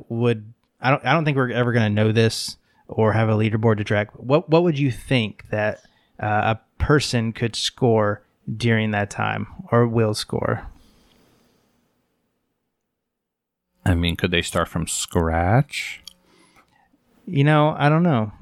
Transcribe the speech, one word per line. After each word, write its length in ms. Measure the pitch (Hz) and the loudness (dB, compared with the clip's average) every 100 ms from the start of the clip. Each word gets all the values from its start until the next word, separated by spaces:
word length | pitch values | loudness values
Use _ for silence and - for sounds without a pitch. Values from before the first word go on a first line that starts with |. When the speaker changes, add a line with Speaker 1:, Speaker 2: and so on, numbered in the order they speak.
| - | -10
Speaker 1:
would, 440 | 117 120 113 107 - _ _ | -2 0 0 -6 -20 _ _
I 100 | 123 | 0
don't, 140 | 139 | 0
I 80 | 123 | 2
don't 120 | 156 | 0
think 120 | 156 135 | 2 0
we're 140 | 127 | 0
ever 220 | 117 120 | 0 0
gonna 180 | 117 107 | 2 2
know 220 | 104 107 | 2 2
this 440 | 110 113 - - - _ _ - | 2 2 0 -8 -14 _ _ -10
or 260 | - 110 | 0 2
have 140 | 107 110 | 2 2
a 40 | |
leaderboard 440 | 107 110 110 113 104 | 2 0 0 2 0
to 60 | |
track. 260 | 101 104 104 | 0 -2 -2
What, 340 | - 120 143 - | -8 0 0 2
what 120 | 160 | 2
would 120 | 175 143 | 2 0
you 120 | 143 | -2
think 520 | 117 - 135 107 - - | -4 -2 -2 -2 -6 -8
that, 300 | 107 107 - _ _ _ - | -2 -2 -4 _ _ _ -8
uh, 340 | 107 107 104 113 | -2 0 0 -2
a 40 | _ _ | _ _
person 500 | - 147 - 123 113 | 2 2 2 -2 -2
could 220 | 110 117 - | -4 -6 -4
score 680 | - - 127 113 104 104 _ _ - 110 | -8 -2 2 2 2 -2 _ _ -12 -4
during 340 | 117 110 110 | 0 0 0
that 180 | 104 101 | -2 -4
time 360 | - 107 107 101 - - | -4 -4 -4 -8 -12 -2
or 140 | 117 120 | 2 2
will 240 | 117 110 | 2 0
score? 520 | 107 - - - 113 - - _ _ _ _ _ _ _ _ _ _ _ _ _ _ _ _ _ _ _ _ _ _ _ _ _ _ _ _ _ _ | -2 -6 -4 -4 -4 -6 -20 _ _ _ _ _ _ _ _ _ _ _ _ _ _ _ _ _ _ _ _ _ _ _ _ _ _ _ _ _ _
Speaker 2:
I 100 | - | -2
mean, 220 | 85 87 85 | 0 0 0
could 140 | 92 | 0
they 120 | 87 | 0
start 260 | - 90 82 | 0 -2 -2
from 180 | 87 82 | -4 -6
scratch? 1160 | - - 90 82 82 87 117 147 - - - - _ _ _ _ _ _ _ _ _ _ _ - | -6 -4 -2 0 0 2 2 0 -6 -12 -14 -20 _ _ _ _ _ _ _ _ _ _ _ -6
Speaker 1:
You 180 | 143 | 0
know, 300 | 143 151 151 - | 4 4 2 2
I 100 | 143 | 2
don't 140 | 156 | 2
know. 300 | 175 131 107 - | 2 0 -2 -8